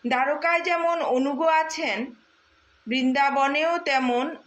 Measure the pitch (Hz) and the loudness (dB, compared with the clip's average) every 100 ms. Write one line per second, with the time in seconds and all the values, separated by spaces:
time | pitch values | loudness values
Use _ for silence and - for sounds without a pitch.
0 | 240 254 269 302 330 339 349 339 339 339 | 0 0 0 0 0 0 0 0 0 0
1 | - 254 269 269 330 320 320 311 294 202 | 0 0 0 0 2 2 0 -4 -4 -4
2 | 254 - _ _ _ _ _ _ 220 254 | -6 -12 _ _ _ _ _ _ -4 0
3 | 254 269 277 269 269 294 320 339 339 262 | 0 2 2 2 0 2 0 0 0 0
4 | 254 240 285 320 | 0 0 -2 -8